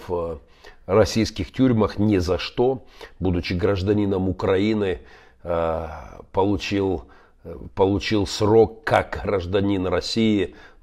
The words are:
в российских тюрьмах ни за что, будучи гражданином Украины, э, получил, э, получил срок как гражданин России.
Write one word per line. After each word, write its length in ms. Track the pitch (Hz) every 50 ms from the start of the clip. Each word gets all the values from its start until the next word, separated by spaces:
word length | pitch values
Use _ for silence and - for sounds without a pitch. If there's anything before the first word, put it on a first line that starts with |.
| -
в 320 | - 90 85 85 82 80 73 - _ _ _ - - - - -
российских 680 | - 92 110 101 - - 113 107 - - - 92 - -
тюрьмах 460 | - 131 131 120 107 104 98 - 101
ни 180 | 104 107 104
за 200 | 92 90 87 90
что, 460 | 85 - - - - 120 131 135 123 - - - - - - - -
будучи 340 | 87 92 87 90 87 - 98
гражданином 760 | 87 - 95 101 92 92 104 104 104 104 98 98 92 95 95
Украины, 720 | 90 - 113 98 95 92 101 110 110 107 101 95 87 - - - - - - - _ _ -
э, 440 | 85 85 85 82 82 80 80 82 80 78 76 73 82 - - - -
получил, 760 | - 98 95 101 101 90 - - 104 98 98 95 90 76 - - - - _ _ _ _ -
э, 120 | 87 85 - - - -
получил 520 | - 95 95 101 95 - - 107 104 95
срок 560 | - - - 107 101 107 113 110 - - - -
как 380 | - - 101 92 - - - -
гражданин 640 | 104 101 95 87 87 95 101 98 101 101 92 92
России. 680 | 90 87 87 - - - 113 113 110 107 101 90 - - - - - - -